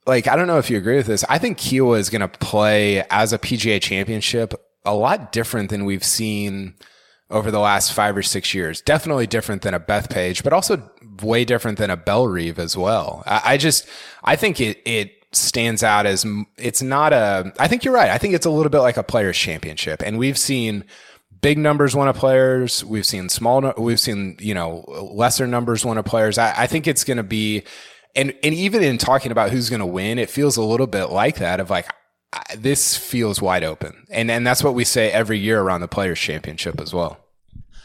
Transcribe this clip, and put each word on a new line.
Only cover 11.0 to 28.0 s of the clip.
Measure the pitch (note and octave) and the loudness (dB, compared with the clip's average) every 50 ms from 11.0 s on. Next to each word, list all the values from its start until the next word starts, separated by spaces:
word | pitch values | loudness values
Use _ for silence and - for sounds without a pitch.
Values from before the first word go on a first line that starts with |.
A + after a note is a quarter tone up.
| - A2 G2+ F#2+ G#2 | -20 -20 -14 -6 -2
way | A2 A2+ A#2+ B2 | 0 2 2 2
different | A#2 B2 A2+ - A#2 G#2 | 2 0 0 0 -2 -2
than | G2 G#2+ G2 | -2 -2 -2
a | F2+ | -2
Bellerive | E2 E2 G2+ G2+ A#2 B2+ A2+ F#2 F2 E2 E2+ E2 F2+ | -2 -2 0 2 2 2 2 0 -2 -4 -4 -4 -6
as | E2+ E2 - | -6 -6 -4
well. | F#2 F2+ G2+ A2+ G2+ D#2 - - - - | -2 0 0 0 0 -2 -4 -8 -10 -4
I, | - G#2 G#2+ - | -2 0 0 2
I | A#2+ C3+ C#3 | 2 2 4
just, | C#3+ D#3+ C#3 - - - - - - - - - - | 4 2 0 0 -2 -6 -12 -20 -20 -20 -20 -4 0
I | - D3 | 0 2
think | D3+ A3 G#3 D#3+ - B2+ | 2 2 0 0 0 -2
it, | G#2+ G2+ - - | -2 -4 -4 -4
it | A#2 A#2 G#2+ G#2 G2 - _ _ _ - | -2 -2 -2 -2 -4 -8 _ _ _ -2
stands | - - - - B2 A#2 A#2 A2 G2+ A#2 | -2 0 0 0 0 0 0 0 2 4
out | A2 G#2 G#2 G#2 | 4 4 4 4
as | G2+ G2 F#2 - | 2 0 0 -2
m-, | A2 G#2 G#2 G#2 - _ | -2 -4 -6 -8 -10 _
it's | - B2 A#2+ - - | -8 -6 -4 -4 -4
not | C3 B2+ C3+ C#3 D3+ D#3 D3 | -4 -2 0 2 4 4 4
a, | B2 G#2+ G2+ G2 F#2+ F#2 F#2+ - - | 4 4 2 2 0 -2 -4 -2 -2
I | C#3 D#3 | 0 0
think | A#3 B3 - | 0 0 0
you're | C4+ B3+ | 2 4
right. | A#3+ F3 G2 | 4 4 4
I | F#3 | 2
think | B2 - G3+ F#3 | 0 0 0 0
it's | E3 - | 0 0
a | E3+ | 0
little | D#3 D3+ D#3 D3+ | 2 2 2 2
bit | D3+ D3 | 2 4
like | B2+ B2 A#2 | 4 2 2
a | A#2+ G2+ | 0 -2
players' | - - A#2 G#2 F#2 E2+ | -2 0 0 0 0 0
championship, | - - F#2 D#2+ D#2 - D#2+ D2+ - - D#2+ D#2 - - | -2 -2 -4 -4 -6 -8 -10 -8 -8 -6 -6 -6 -6 -6
and | G2+ G#2+ | -6 -4
we've | A2+ B2+ C3+ C3+ - | -2 -2 -2 0 -2
seen | - - C3+ B2+ A#2 A2 G#2 G2+ - - - - - - - _ _ _ - - - | -2 -2 -2 -2 -2 -2 -4 -6 -10 -12 -18 -20 -20 -20 -20 _ _ _ -8 0 2
big | C#3+ D3+ D3+ | 2 2 4
numbers | D3+ D3+ D3 D3 C#3+ C3+ A2+ | 4 2 4 4 2 2 2
won | C#3+ C#3 C3+ | 2 2 2
a | C3 | 2
players. | - C3 C3 C3 C3 C3 C3 C3 B2+ B2+ A#2 - - - | 2 2 4 4 6 4 4 2 2 0 -2 -4 -6 -6
We've | G#2 A2 G#2+ F#2+ | -4 -4 -4 -2
seen | - - F#2+ F#2 F2+ | -2 -4 -4 -4 -6
small, | - - A2+ A#2 B2+ C3+ | -4 -2 0 2 2 2
nu-, | C3+ C3+ - | 2 0 -2
we've | - A#2 A#2 A#2 - | -2 -2 0 0 0
seen, | - B2+ G#2+ G2+ G2 F#2+ - - | 0 -2 -2 -4 -6 -6 -8 -8
you | G2 G#2+ G#2 | -6 -4 -2
know, | F2+ E2+ E2 E2 E2+ - - C#2 D#2+ G2 - - | -2 -4 -4 -6 -10 -12 -14 -14 -12 -12 -8 -2
lesser | G2+ A2+ C3+ - - C3 | 0 2 2 2 0 0
numbers | B2 B2 A#2+ A#2+ A#2 A#2 G#2 A2+ | 0 0 0 0 0 0 0 -2
won | A#2+ A2 A2 | -2 -2 -2
a | G#2 | -2
players. | - - A2+ A2 A2 G2+ A#2 | 0 2 2 2 2 2 2
I, | A#2 A2 - - A#2+ | 2 2 2 2 0
I | |
think | B2+ - D#3+ D3 | 0 0 0 0
it's | E3 C#3 - - | 0 0 0 -2
gonna | - B2+ A#2+ G#2+ | -2 -2 -4 -4
be, | F#2+ A2+ A2 G#2+ G#2+ G#2+ G2+ - - - - - - - - | -4 -2 -2 0 0 -2 -2 -4 -8 -16 -20 -20 -20 -20 -20